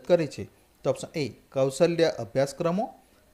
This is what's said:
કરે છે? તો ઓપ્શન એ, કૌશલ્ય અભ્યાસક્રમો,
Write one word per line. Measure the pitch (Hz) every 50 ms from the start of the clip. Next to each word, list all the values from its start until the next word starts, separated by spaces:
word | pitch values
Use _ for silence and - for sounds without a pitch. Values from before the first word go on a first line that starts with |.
| -
કરે | - 180 170 160
છે? | 131 - - - - - _ _ _ _ _ -
તો | 143
ઓપ્શન | 127 - - - - 170
એ, | 143 120
કૌશલ્ય | - - _ _ - 139 135 139 135 - 175 170 170 160 165
અભ્યાસક્રમો, | 160 - - 117 - - 131 139 143 - - 165 165 175 190 240 - - - _ _ _ _ _ _